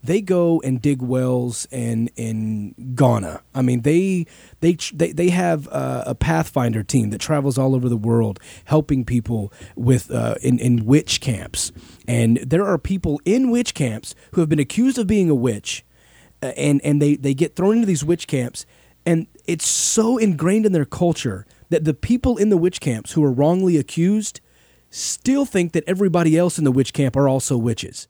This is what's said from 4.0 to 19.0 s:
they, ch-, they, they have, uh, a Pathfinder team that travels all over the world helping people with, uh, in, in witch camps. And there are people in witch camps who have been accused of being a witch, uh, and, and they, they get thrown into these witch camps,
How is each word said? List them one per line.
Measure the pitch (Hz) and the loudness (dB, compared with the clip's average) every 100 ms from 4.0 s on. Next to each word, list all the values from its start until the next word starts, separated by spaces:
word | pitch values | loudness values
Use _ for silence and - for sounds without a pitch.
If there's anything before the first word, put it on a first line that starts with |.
| 190 185 165 - - - | 2 -2 -4 -12 -20 -2
they, | 165 | 0
ch-, | 170 - | 0 -6
they, | 147 170 | -4 -4
they | 143 180 | 0 0
have, | 180 175 160 143 | 2 0 -2 -4
uh, | 143 131 127 | -6 -4 -4
a | 123 123 | -6 -4
Pathfinder | - 160 156 - 120 107 | 0 0 0 -2 -2 -2
team | 101 135 110 | -2 -2 0
that | 107 | -4
travels | - 151 139 127 | -2 -2 0 0
all | 131 | 0
over | 131 123 | 0 0
the | 117 | -2
world | 110 117 110 98 - - | 0 2 0 -4 -16 -20
helping | - 156 151 139 | 0 0 2 -2
people | 113 123 110 113 98 - - - | 0 -2 -2 -6 -6 -12 -18 -4
with, | 120 127 - | 2 2 0
uh, | 123 113 113 | -4 -2 -2
in, | 123 123 | 0 0
in | 127 120 | 2 0
witch | 110 143 - - | 4 2 2 -4
camps. | - 101 - - - - - - - | -4 -6 -6 -8 -8 -10 -20 -18 -4
And | 120 113 117 | 0 2 2
there | 127 160 202 | 2 0 0
are | 170 | -2
people | - 190 160 147 | -2 -4 -2 -4
in | - 233 262 | 0 0 2
witch | 233 240 | 0 -2
camps | - 135 110 - - _ | -2 -4 -4 -12 -20 _
who | - | -2
have | 160 | 2
been | 151 | 2
accused | 139 - 254 254 | 0 2 0 2
of | 196 | 0
being | 214 175 | 2 2
a | 139 | 2
witch, | 123 104 - - _ _ _ _ _ _ | 0 -2 -8 -12 _ _ _ _ _ _
uh, | 135 - | -10 -2
and, | 147 139 | 0 2
and | 143 147 | 2 2
they, | 147 143 | 2 2
they | 139 | 0
get | 135 160 - | 0 -2 0
thrown | 185 226 | 2 2
into | 214 | 2
these | 160 | 0
witch | 147 170 - | 0 -2 -2
camps, | 139 123 - - _ _ _ | -4 -4 -8 -18 _ _ _